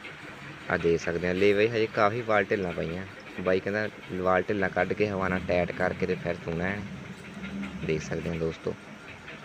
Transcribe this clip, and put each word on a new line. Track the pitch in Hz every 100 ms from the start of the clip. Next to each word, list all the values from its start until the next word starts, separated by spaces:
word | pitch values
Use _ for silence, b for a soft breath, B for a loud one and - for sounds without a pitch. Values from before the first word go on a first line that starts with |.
| - - - - - - -
ਆ | 90
ਦੇਖ | 85 82
ਸਕਦੇ | - 85 87
ਆ |
ਲੇਵੇ | 90 101 101 110
ਹਜੇ | 117 110
ਕਾਫੀ | 120 104 117
ਵਾਲ | 110 107
ਢਿੱਲਾਂ | 101 107 92
ਪਈਆਂ। | 82 82 87 95 - - -
ਬਾਈ | 92 92
ਕਹਿੰਦਾ | 101 101 107 - - 92
ਵਾਲ | 92 92
ਢਿੱਲਾਂ | 92 104 92
ਕੱਢ | 87 92
ਕੇ | 95 104
ਹਵਾ | 98 95
ਨਾਲ | 92
ਟਾਈਟ | 90 90 87
ਕਰਕੇ | - 92 90 92
ਤੇ |
ਫਿਰ | 92 87
ਸੂਣਾ | 87 - 82
ਹੈ। | 90 101 101 - - - - - - - - - 80
ਦੇਖ | 78
ਸਕਦੇ | - 82 82
ਹੋ |
ਦੋਸਤੋ, | 82 82 78 - - - - - - - -